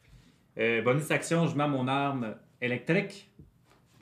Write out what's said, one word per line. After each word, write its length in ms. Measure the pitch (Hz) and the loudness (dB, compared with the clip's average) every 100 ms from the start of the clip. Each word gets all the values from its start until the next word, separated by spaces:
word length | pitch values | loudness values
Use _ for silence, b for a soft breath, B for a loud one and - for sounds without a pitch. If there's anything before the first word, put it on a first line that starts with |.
| b b b b _ - | b b b b _ -2
Euh, 220 | 113 113 | 0 2
bonus 260 | 117 143 151 | 2 0 0
action, 360 | 147 - 165 160 | -2 2 2 2
je 80 | 127 | 2
mets 120 | 147 | 0
mon 200 | 135 127 | 0 0
arme 480 | 139 139 131 113 101 - _ | 0 0 -2 -4 -8 -16 _
électrique 680 | 123 123 - 170 - - - - - _ _ _ _ _ | -4 -2 0 0 0 -8 -20 -20 -20 _ _ _ _ _